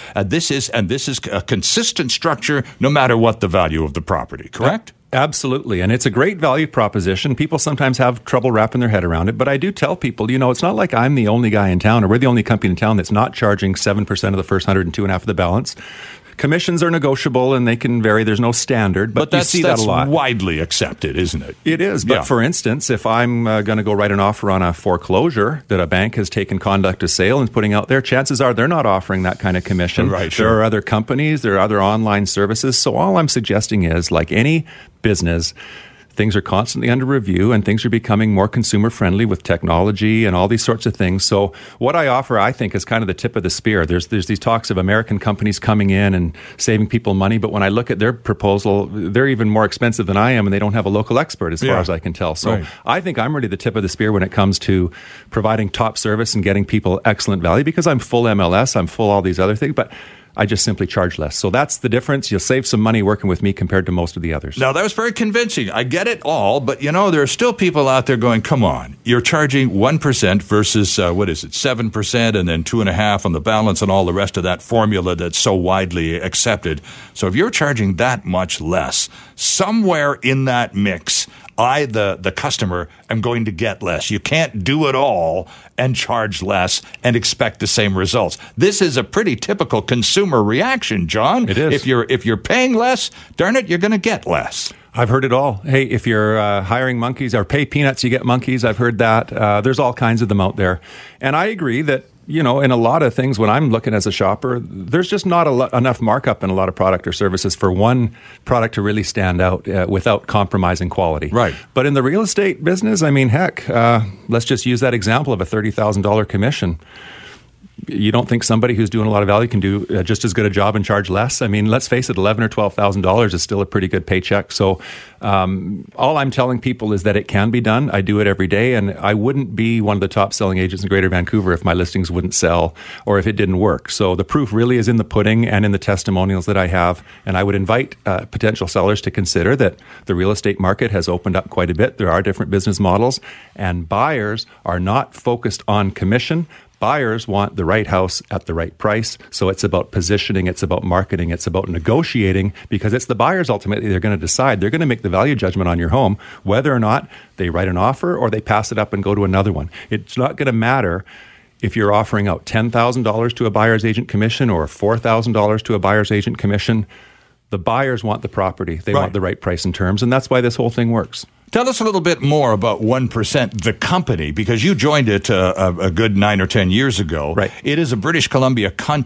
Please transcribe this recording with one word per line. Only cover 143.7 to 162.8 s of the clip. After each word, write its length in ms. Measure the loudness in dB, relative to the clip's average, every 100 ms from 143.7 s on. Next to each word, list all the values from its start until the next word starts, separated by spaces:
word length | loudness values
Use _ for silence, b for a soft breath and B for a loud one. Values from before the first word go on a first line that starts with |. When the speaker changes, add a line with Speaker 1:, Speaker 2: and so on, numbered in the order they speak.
| -4 -4
Speaker 2:
buyers 580 | -2 0 0 -4 -6 -10 B
are 140 | -4 -2
not 360 | 0 0 -2
focused 500 | -6 -4 -2 -4 -6 -2
on 240 | 0 0
commission. 560 | -2 0 0 0 -4 -4 B B -4
Buyers 480 | -2 0 -2 -4 -2
want 260 | -2 -2
the 100 | -2
right 220 | 0 0 0
house 380 | 0 0 -4 -8
at 180 | -8 -6
the 80 |
right 220 | -6 -6 -4
price. 400 | -2 -2 -4 -10 B
So 180 | -4 -2
it's 120 | 0
about 300 | 0 -2 -2
positioning, 560 | -4 -2 -2 0 -2 -2
it's 160 | -2
about 180 | -2 -2
marketing, 480 | 0 0 0 -2 -2
it's 160 | -4 -4
about 220 | -4 -4
negotiating, 840 | -4 0 0 0 0 0 0 -2 -6 B
because 240 | -4 -2
it's 120 | -2
the 100 | -2
buyers 340 | 0 0 0 0
ultimately 400 | -2 -2 -4 -2
they're 120 | 0
gonna 160 | 0 -2
decide. 440 | -2 0 0 2
They're 80 | 0
gonna 160 | 0
make 180 | 0 -2
the 60 | 0
value 280 | 2 2 0
judgment 320 | -2 0 0
on 100 | 0
your 120 | 0
home, 280 | 2 2 -2 B B
whether 320 | -2 0 2
or 60 | 0
not 280 | 0 0 -4 B B -6
they 140 | -4
write 180 | -2 -2
an 80 | 0
offer 400 | 0 0 -2 0
or 140 | -2
they 100 | -2
pass 320 | 0 -2 0
it 60 | -4
up 140 | -4
and 80 | -2
go 140 | -2
to 80 | 0
another 300 | 2 2 2
one. 180 | -2 -6 B B
It's 280 | -6 -6 -2
not 180 | -2 -2
gonna 140 | -2
matter 540 | 0 0 0 0 -2 -6 B B B B B
if 160 | -4 0
you're 160 | 2
offering 340 | 2 2 0 0
out 200 | -2 -4
ten 220 | -2 0
thousand 360 | 2